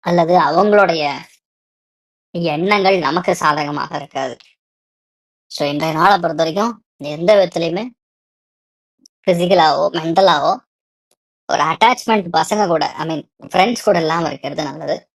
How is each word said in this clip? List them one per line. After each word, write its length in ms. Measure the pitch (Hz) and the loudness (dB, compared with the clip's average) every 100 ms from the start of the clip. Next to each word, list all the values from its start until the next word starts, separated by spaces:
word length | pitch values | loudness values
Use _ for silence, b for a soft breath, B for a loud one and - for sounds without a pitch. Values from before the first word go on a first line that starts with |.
| - | 0
அல்லது 260 | 175 165 180 147 | 2 4 4 4
அவங்களுடைய 560 | 160 208 208 190 165 147 135 - _ _ _ _ _ _ _ _ _ _ 175 170 | 2 4 4 4 2 -4 -6 -14 _ _ _ _ _ _ _ _ _ _ -6 -4
எண்ணங்கள் 440 | 151 185 208 190 190 | -2 0 2 2 2
நமக்கு 360 | 147 170 180 180 | 0 -2 -2 0
சாதகமாக 540 | 160 147 147 147 135 151 | 0 0 -4 -6 -8 -10
இருக்காது. 400 | 139 143 131 120 _ _ _ _ _ _ _ _ _ _ _ | -8 -8 -8 -10 _ _ _ _ _ _ _ _ _ _ _
So, 140 | - 147 | -6 -4
இன்றைய 220 | 147 160 156 | -2 -2 2
நாளை 180 | 180 196 | 4 4
பொறுத்த 200 | 170 156 | 0 -2
வரைக்கும் 300 | 160 170 226 220 _ _ 147 | -2 0 -4 -6 _ _ -12
எந்த 160 | 151 175 208 | -4 2 4
விதத்துலயுமே 460 | 180 - 165 175 247 _ _ _ _ _ _ _ _ _ _ _ _ _ - | 2 -2 -4 -4 -8 _ _ _ _ _ _ _ _ _ _ _ _ _ -2
பிசிக்கலாவோ, 580 | 175 175 185 156 139 123 160 | 0 2 4 4 2 0 -2
மென்டலாவோ 540 | 160 165 190 151 151 220 _ _ _ _ _ _ _ _ - | -2 2 4 2 0 -4 _ _ _ _ _ _ _ _ -4
ஒரு 100 | 151 | 0
அட்டாச்மெண்ட் 680 | 151 160 226 247 - 220 175 165 | 0 2 2 2 0 -2 0 -2
பசங்க 280 | 160 208 196 | -2 0 0
கூட, 180 | 160 - | 0 -2
I 120 | - 156 | -6 -6
mean, 120 | 160 - _ - | -6 -10 _ -6
ஃப்ரெண்ட்ஸ் 340 | 185 196 240 | 0 0 0
கூட 140 | - 180 | 0 0
இல்லாம 240 | 160 165 160 | 0 -2 -4
இருக்கிறது 340 | 160 143 147 147 | -6 -10 -8 -8
நல்லது. 400 | 151 147 - _ | -8 -8 -8 _